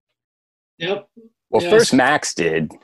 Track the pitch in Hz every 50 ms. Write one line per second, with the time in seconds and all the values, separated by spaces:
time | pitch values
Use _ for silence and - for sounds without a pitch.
0 | _ _ _ _ _ _ _ _ _ _ _ _ _ _ _ - 165 180 202 202
1 | - _ _ 226 - _ _ _ _ _ - - 175 175 214 226 233 - - 131
2 | 127 131 151 - - - - - 87 82 80 82 78 78 - -